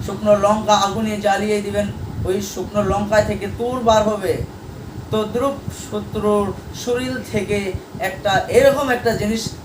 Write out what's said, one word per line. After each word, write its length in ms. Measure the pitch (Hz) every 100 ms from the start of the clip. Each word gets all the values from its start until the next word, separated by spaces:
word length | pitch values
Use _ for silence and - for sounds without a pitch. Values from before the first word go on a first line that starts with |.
| -
শুকনো 300 | 202 214 208
লঙ্কা 380 | 202 214 214
আগুনে 420 | 208 196 196 220 214
জ্বালিয়ে 460 | 202 196 214 208
দিবেন, 240 | 202 202 208 - - -
ওই 180 | 180 196
শুকনো 400 | 196 - 185 208
লঙ্কা 380 | 196 196 202 214
থেকে 260 | 208 202 202
তুর 340 | 202 240 254
বার 220 | 226 220
হবে। 340 | 214 208 185 151 - - - - - - -
তদ্রূপ 440 | 214 208 214 277 - - - -
শত্রুর 640 | 208 202 220 208 208 202 190 - -
শরীর 340 | - 247 254 254 208
থেকে 400 | 214 196 208 196 180 - -
একটা 440 | 190 185 208 190 -
এরকম 420 | 208 277 269 277
একটা 260 | 240 233 214
জিনিস 320 | 208 226 - -